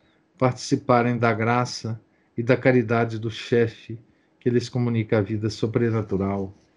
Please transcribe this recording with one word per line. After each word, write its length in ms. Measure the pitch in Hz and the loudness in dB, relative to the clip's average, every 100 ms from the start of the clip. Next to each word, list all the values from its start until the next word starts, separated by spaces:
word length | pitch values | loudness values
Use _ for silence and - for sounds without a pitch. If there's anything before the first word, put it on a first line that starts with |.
| _ _ _ - | _ _ _ 0
participarem 800 | 131 131 - 135 - 123 120 120 | 0 0 -2 -2 2 4 2 2
da 160 | 117 | 0
graça 680 | 107 113 120 123 - 113 113 _ _ _ - | 0 0 0 -2 -6 -8 -10 _ _ _ -4
e 60 | |
da 140 | 117 123 | 0 2
caridade 600 | 135 127 113 117 113 110 | 4 4 2 0 0 -4
do 120 | 113 | -8
chefe, 680 | 110 - 120 113 - - 113 _ _ _ _ | -8 0 2 2 -2 -16 -16 _ _ _ _
que 120 | 123 | 0
lhes 180 | 120 120 | 0 0
comunica 500 | 123 120 117 107 113 | -2 0 0 2 0
a 40 | |
vida 280 | 98 110 110 | 0 -2 -4
sobrenatural 1040 | - 110 117 117 113 101 95 98 98 98 - _ | -2 -2 0 0 0 -2 -2 -2 -2 -6 -12 _